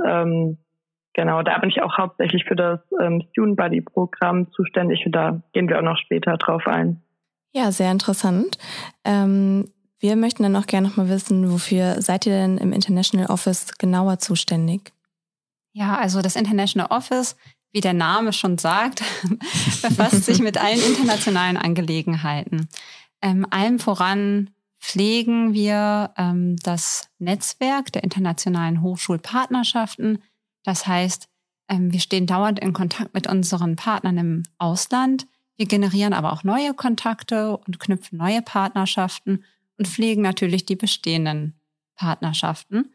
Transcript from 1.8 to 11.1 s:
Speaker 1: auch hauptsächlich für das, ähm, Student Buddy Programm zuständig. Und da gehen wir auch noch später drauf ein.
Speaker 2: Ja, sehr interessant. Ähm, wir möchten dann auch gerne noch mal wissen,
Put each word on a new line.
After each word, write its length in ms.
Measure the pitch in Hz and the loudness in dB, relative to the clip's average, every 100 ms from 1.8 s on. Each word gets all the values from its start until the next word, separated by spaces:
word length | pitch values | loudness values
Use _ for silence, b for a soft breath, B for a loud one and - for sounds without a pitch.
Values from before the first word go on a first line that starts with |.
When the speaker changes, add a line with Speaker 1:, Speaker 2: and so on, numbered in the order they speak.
Speaker 1:
auch 160 | - - | 0 0
hauptsächlich 480 | 185 - 170 180 | -2 -2 -2 0
für 120 | - 180 | 0 0
das, 240 | 175 170 - 381 | 0 -2 -4 -2
ähm, 220 | 175 170 170 | 0 0 -2
Student 260 | - 214 196 | 0 0 2
Buddy 260 | 175 170 | 0 0
Programm 680 | 165 - 180 - 180 180 175 | -2 -2 -2 -2 0 0 -2
zuständig. 560 | - 180 185 175 165 175 | -2 -2 0 0 0 0
Und 60 | |
da 280 | 165 160 165 - | 0 0 -2 -4
gehen 160 | - 175 | -2 0
wir 100 | 165 | 2
auch 60 | |
noch 140 | 165 165 | 0 -2
später 380 | - 170 170 165 | -2 -2 0 -2
drauf 300 | - 165 - | 0 0 0
ein. 340 | 165 170 165 _ _ _ _ _ | 0 0 -2 _ _ _ _ _
Speaker 2:
Ja, 180 | 269 226 | -2 0
sehr 220 | 185 185 | 2 2
interessant. 680 | 190 - 196 190 180 359 - B B B B | 2 0 0 2 2 0 -4 B B B B
Ähm, 680 | - 202 196 196 196 196 202 _ _ - | 0 2 4 4 4 2 -2 _ _ -2
wir 160 | 202 220 | 0 2
möchten 260 | 233 - | 2 2
dann 140 | 202 196 | 2 2
auch 100 | 202 | 2
gerne 220 | 196 196 | 2 2
noch 80 | 196 | 2
mal 120 | |
wissen, 440 | 185 | 2